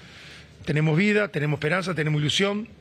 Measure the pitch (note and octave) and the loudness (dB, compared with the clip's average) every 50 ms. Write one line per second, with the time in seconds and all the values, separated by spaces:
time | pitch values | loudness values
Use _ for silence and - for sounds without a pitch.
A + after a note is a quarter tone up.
0 | - - - - - - - - - - - - - - D3 D3+ D#3 D#3+ D3+ D#3+ | -20 -20 -20 -20 -20 -20 -20 -20 -20 -20 -20 -10 -6 -2 0 2 2 4 4 4
1 | G3+ G#3+ G#3 G#3 G#3 - - D#3 D3 D3+ D3 C#3+ D3+ D3+ E3+ F#3+ E3+ F#3 F3 D#3 | 4 4 4 2 2 0 -2 -2 -2 0 0 0 0 0 0 0 -2 -2 -2 -2
2 | D3+ D#3 D3+ D3 D3+ D3 - - G3 G3+ G3+ G#3 A3+ - - - | 0 0 0 0 0 0 0 2 0 0 0 -2 -6 -8 -12 -20